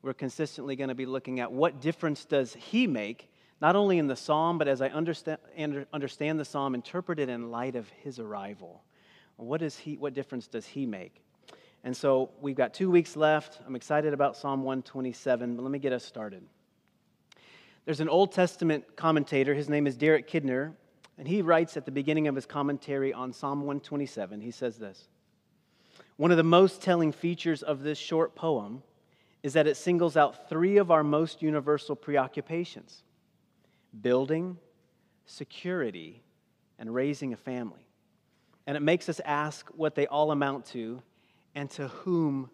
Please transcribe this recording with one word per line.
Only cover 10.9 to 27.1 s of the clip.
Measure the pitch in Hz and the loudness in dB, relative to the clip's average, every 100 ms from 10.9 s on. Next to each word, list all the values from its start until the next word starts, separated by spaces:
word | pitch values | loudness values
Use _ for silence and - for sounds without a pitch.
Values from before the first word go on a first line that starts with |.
| 98 90 - _ _ - - _ _ | -6 -12 -20 _ _ -20 -20 _ _
And | 127 123 | -10 0
so | 143 131 131 - | 2 4 2 -4
we've | 143 | -6
got | 135 123 | 0 -2
two | - 185 | 0 4
weeks | 175 160 151 | 4 4 2
left. | 151 151 - - - | 4 4 0 -12 -12
I'm | 127 | -10
excited | - 151 151 | -2 0 2
about | 143 139 - | 2 0 0
Psalm | 143 135 | -4 -2
one | 131 131 | -2 -4
twenty-seven, | - 135 127 120 135 123 120 120 | -6 -8 -8 -4 0 0 0 -6
but | |
let | 131 | -6
me | 143 | -4
get | 135 | -2
us | 123 | -4
started. | - 120 107 95 - _ _ _ _ _ _ _ _ - - - - _ - | -6 -12 -12 -12 -20 _ _ _ _ _ _ _ _ -20 -20 -20 -20 _ -6
There's | 151 | -2
an | 156 | 2
Old | 165 196 | 4 4
Testament | 190 175 - 165 151 - | 4 2 2 0 0 -4
commentator. | - 165 156 143 139 135 | 0 2 4 2 2 2
His | 143 143 | 0 0
name | 147 143 | 0 0
is | 120 | 2
Derek | 151 156 - | 4 4 2
Kidner, | 165 135 127 151 - _ _ _ - | -2 0 -2 -4 -10 _ _ _ -12
and | 143 | -2
he | 202 | 0
writes | 170 165 165 151 | 4 4 2 -4
at | 139 | -6
the | |
beginning | 135 139 156 151 | -2 0 2 2
of | |
his | 135 | 0
commentary | - 147 143 143 - 139 135 | -4 -2 -2 -2 -4 -2 -2
on | 123 127 | -2 -8
Psalm | 120 139 143 | -6 -4 -4
one | 143 143 | -4 -6
twenty-seven, | - 143 139 - 95 104 | -6 -6 -6 -6 -8 -8
he | 117 | -12
says | - 123 113 | -6 -8 -6
this, | 104 92 _ _ _ _ _ _ _ _ _ - - - | -14 -16 _ _ _ _ _ _ _ _ _ -20 -20 0
"One | 160 | 6
of | 165 | 6
the | |
most | 165 170 190 - | 8 8 8 4
telling | 190 175 156 | 0 2 2